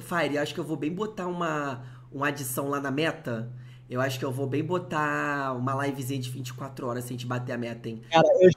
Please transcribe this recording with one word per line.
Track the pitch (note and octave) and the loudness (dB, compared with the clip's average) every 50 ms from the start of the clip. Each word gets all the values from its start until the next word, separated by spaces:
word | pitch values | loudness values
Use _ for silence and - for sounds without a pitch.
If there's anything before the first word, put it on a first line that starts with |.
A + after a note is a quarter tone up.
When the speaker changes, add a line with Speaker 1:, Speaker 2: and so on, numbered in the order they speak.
Speaker 1:
Fire, | - - F#3 E3+ D#3+ C#3 C#3+ | -6 -2 0 0 2 2 2
acho | C#3+ D3 D3 - | 0 -2 -2 -4
que | - | -4
eu | D#3+ | -4
vou | C#3 D#3 | -4 -4
bem | C3+ D3 D3+ | -2 -2 -2
botar | F3+ F3+ G#3+ G#3+ G#3+ - F3+ | -2 -2 -4 -4 -4 -4 -4
uma, | F3+ F3+ F3 F#3+ D#3+ D#3 D3+ C#3+ C#3 C3 B2 - - - - - - | -4 -2 -2 -2 -2 -2 -2 -2 -4 -6 -8 -10 -14 -16 -18 -16 -12
uma | - C#3 C#3 D3 | -6 -2 0 0
adição | C#3+ C#3+ C#3 B2 - D3+ C#3 C#3+ | 0 -2 -4 -6 -4 -4 -2 -2
lá | C#3+ C#3+ | -2 -2
na | C#3 C#3 | -2 -2
meta. | C3 C#3+ D#3+ D#3+ D3 D#3+ - C3 A#2+ A2+ A#2 - - - - - - - - - | 0 0 0 0 -2 -4 -4 -6 -4 -4 -6 -8 -10 -12 -16 -18 -20 -20 -12 -6
Eu | B2 B2+ | -4 -2
acho | C3 C#3 B2 | -2 -2 -2
que | - - | -2 -4
eu | C#3 | -4
vou | B2 C3 C#3 | -2 -2 -2
bem | B2+ C#3 D3 D#3 | -2 0 0 0
botar | D#3 F3+ F3 F3 - F3 D#3 D3+ D3 D3 D3 D3 D3 C#3+ C#3+ C#3 C3+ C3 | 0 0 -2 -2 -2 -2 0 0 0 0 0 0 0 -2 -2 -2 -2 -2
uma | B2 B2+ C3 C#3 C3+ C#3 | -2 -2 0 0 0 0
livezinha | C#3+ C3+ C#3 C3 B2 C#3 C3+ | 0 -2 -2 -2 -4 -4 -4
de | B2 - | -4 -6
vinte | - C#3+ B2+ - | -6 -8 -8 -8
e | - | -8
quatro | - D3 C3+ C3 - C#3 | -10 -10 -10 -8 -6 -4
horas | B2 A#2+ B2 A#2+ | -4 -4 -4 -4
se | B2 | -6
a | B2+ | -6
gente | B2 B2 | -6 -4
bater | B2 B2 B2 B2 B2+ B2 | -4 -4 -4 -4 -4 -4
a | |
meta, | A#2+ A#2+ A#2 A#2 A#2+ - | -4 -4 -6 -6 -8 -8
hein? | A#2+ A2+ A2+ A#2 - | -8 -10 -10 -2 4
Speaker 2:
Cara, | E3 D#3+ D#3+ D3+ D3 F3 | 6 8 8 8 10 10
eu | F#3 F#3 E3 | 10 10 10